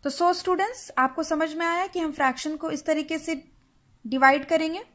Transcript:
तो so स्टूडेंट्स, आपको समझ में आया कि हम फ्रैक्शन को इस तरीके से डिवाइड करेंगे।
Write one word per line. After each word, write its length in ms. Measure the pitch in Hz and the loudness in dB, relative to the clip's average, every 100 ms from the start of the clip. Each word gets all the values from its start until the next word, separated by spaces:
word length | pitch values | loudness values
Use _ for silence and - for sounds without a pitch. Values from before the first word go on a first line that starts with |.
तो 60 | 285 | -6
so 220 | 262 349 | 2 2
स्टूडेंट्स, 560 | 359 - 359 403 508 - - | 2 0 0 0 -4 -8 0
आपको 240 | 262 262 | 0 0
समझ 300 | 320 311 320 | -2 -2 -2
में 100 | 311 339 | -2 -2
आया 200 | 339 381 | 0 -2
कि 140 | 359 | -2
हम 120 | 320 | -4
फ्रैक्शन 440 | - 269 254 311 311 | 0 0 0 -6 -6
को 140 | 320 | -6
इस 140 | 311 - | -6 0
तरीके 320 | 311 311 320 | 0 0 -4
से 160 | 320 311 - _ _ _ _ _ | -4 -6 -8 _ _ _ _ _
डिवाइड 400 | 226 254 269 277 277 | -6 6 6 6 2
करेंगे। 340 | 320 320 339 480 | 0 0 -4 -10